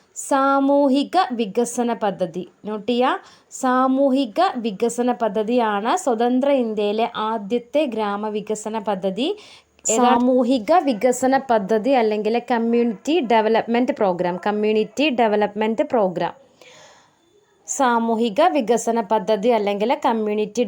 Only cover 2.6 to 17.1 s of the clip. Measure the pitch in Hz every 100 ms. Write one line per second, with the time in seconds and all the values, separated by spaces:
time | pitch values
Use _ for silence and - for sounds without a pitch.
2.6 | 202 214 202 240 254 370 - - _ -
3.6 | 262 254 262 262 277 262 254 202 370 247
4.6 | 226 190 233 226 247 240 226 202 214 247
5.6 | 220 202 220 - 277 226 240 254 277 277
6.6 | 226 214 208 214 233 - 214 226 202 240
7.6 | 240 294 302 214 208 202 214 208 196 214
8.6 | 220 220 214 196 196 190 294 415 - -
9.6 | _ _ - 233 247 247 247 254 233 269
10.6 | 202 339 285 214 247 247 262 269 269 226
11.6 | 190 220 214 269 220 214 214 233 233 233
12.6 | 233 233 240 196 - 339 240 233 214 226
13.6 | - 233 254 277 202 175 180 180 208 208
14.6 | 214 220 214 - 302 240 226 208 208 208
15.6 | 220 226 302 247 190 170 170 - _ _
16.6 | - - - - _